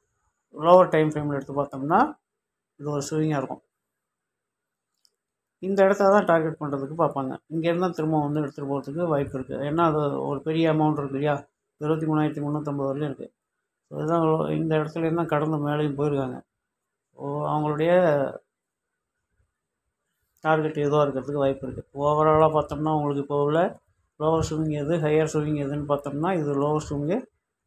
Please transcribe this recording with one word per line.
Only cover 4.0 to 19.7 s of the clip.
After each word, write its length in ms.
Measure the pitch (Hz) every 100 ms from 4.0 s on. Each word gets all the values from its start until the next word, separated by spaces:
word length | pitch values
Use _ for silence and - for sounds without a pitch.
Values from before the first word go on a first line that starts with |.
| _ _ _ _ _ _ _ _ _ _ _ _ _ _ _ -
இந்த 240 | 185 196
இடத்த 260 | 190 202 196
தான் 160 | 208 185
target 340 | 165 160 156
பண்ணுறதுக்கு 360 | 151 139 135 160
பார்ப்பாங்க. 400 | 151 135 131 135 -
இங்கேருந்து 280 | 160 165 170
தான் 120 | 180
திரும்ப 300 | 175 156 156
வந்து 200 | 147 151
எடுத்துகிட்டு 280 | 143 147 139
போகிறதுக்கு 380 | 139 135 151 175
வாய்ப்பு 300 | 147 139 131
இருக்கு. 180 | 127 135
ஏன்னா 220 | 143 160
அது 480 | 170 151 143 139 139
ஒரு 160 | 143
பெரிய 320 | 160 160 165
amount 240 | 156 151 147
இருக்கு 200 | 139 135
இல்லையா, 180 | 147 143 - _ _ -
இருபத்தி 280 | 151 160 156
மூணாயிரத்தி 360 | 156 151 147
முந்நூற்றம்பது 480 | 147 151 147 143 135
வரலையும் 200 | 139 151
இருக்கு. 240 | 135 - _ _ _ _ _ -
So, 60 | 147
இதுதான் 240 | 151 170
லோ-, 300 | 160 160 151 156
இந்த 220 | 160 156
இடத்துலேருந்து 380 | 156 165 165 170
தான் 100 | 160
கடந்து 320 | 151 156 156
மேலேயும் 400 | 147 147 151 139
போயிருக்காங்க. 400 | 147 139 131 123 - _ _ _ _ _ _
ஓ, 320 | 127 139 143 147
அவங்களுடைய 460 | 151 151 151 160 180 175 143 131 - _ _ _ _ _ _ _ _ _ _ _ _ _